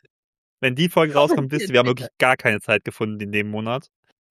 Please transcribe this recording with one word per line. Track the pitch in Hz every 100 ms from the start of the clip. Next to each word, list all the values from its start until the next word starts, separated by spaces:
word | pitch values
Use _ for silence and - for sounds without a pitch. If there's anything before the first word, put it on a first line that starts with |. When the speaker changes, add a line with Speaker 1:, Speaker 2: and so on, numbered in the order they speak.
| _ _ _ _ _ _
Speaker 1:
Wenn | 127 127
die | 175
Folge | 180 160 143
rauskommt, | 151 170 135
wisst | 147 -
ihr, |
wir | 123
haben | 123
Speaker 2:
Bitte. | 123
Speaker 1:
wirklich | 120 -
gar | 127 135
keine | 120 104
Zeit | - 107 -
gefunden | - 110 104
in | 101
dem | 104 104
Monat. | 107 110 131 - _ _ _ _